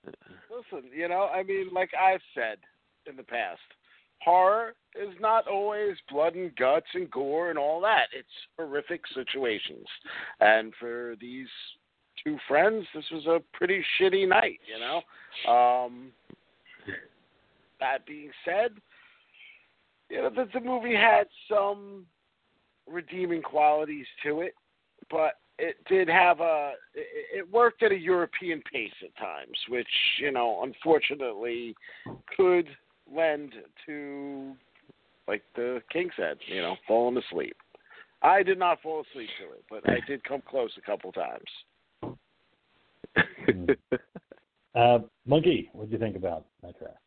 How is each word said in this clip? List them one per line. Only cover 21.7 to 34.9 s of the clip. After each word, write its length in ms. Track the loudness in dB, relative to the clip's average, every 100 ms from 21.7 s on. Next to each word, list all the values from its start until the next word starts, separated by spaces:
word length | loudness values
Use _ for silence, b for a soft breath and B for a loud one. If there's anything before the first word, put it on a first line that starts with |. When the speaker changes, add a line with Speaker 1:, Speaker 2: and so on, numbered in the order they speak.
| -4 -12 -20 -20 _ _ _ _ _ _ _ -14
Speaker 1:
redeeming 540 | -14 -10 -6 -4 -4
qualities 640 | -2 4 4 4 0 -8 -12 -8
to 180 | -4 -4
it, 120 | -6 -10 _ _ _ _ -6
but 240 | 0 0 -2 _ -6
it 160 | -6 -6 2
did 180 | 2 6
have 320 | 6 6 4
a, 340 | 2 0 -2 -8 _
it, 460 | -14 -12 -12 -10 -10
it 120 | -2
worked 320 | 4 4 4
at 80 | 2
a 60 | 2
European 640 | 2 0 0 -4 -6 -6 -6
pace 220 | -8 -8 -12
at 120 | -20 -12
times, 400 | -10 -10 -10 -10 -4
which, 200 | -4 -2 0 0 0
you 100 | -2
know, 300 | 0 0 -2
unfortunately 1120 | -6 -6 2 4 4 -4 -6 -6 -6 -6 -8 -14 B B B B -16 2
could 300 | 4 6 2 -8 _ _ _
lend 400 | 0 0 0 -6 -16 -20 _ -14
to, 680 | -12 -10 -10 -10 -10 -12 -16 _ _ _